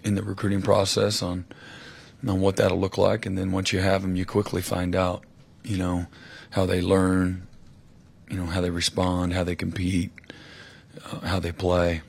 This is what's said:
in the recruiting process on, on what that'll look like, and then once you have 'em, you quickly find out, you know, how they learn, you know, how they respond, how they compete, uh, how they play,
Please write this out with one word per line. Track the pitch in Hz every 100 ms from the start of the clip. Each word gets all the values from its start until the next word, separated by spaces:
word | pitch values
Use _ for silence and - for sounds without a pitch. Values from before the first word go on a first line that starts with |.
in | 107
the | 95
recruiting | 98 92 101 98
process | 95 101 98 - 101 104
on, | 90 90 87 - - - - - - - 123
on | 95
what | 98 95
that'll | 101 90
look | 95 -
like, | 98 104 104
and | 95
then | 95
once | 95 95
you | 98
have | 95 95
'em, | 95 90
you |
quickly | 90 104 101 90
find | 90 92 90 92
out, | 90 90 - - - -
you | - 98
know, | 90 90 85 - - - -
how | - 92
they | 92
learn, | 90 95 92 92 92 92 - - - - - - - - -
you | 92
know, | 85
how | 90
they | 90
respond, | 87 - - 90 90 90
how | 90
they | 90 87
compete, | 90 85 90 92 90 - - - - - - - - - -
uh, | -
how | - 92
they | 87
play, | 82 92 90 87 82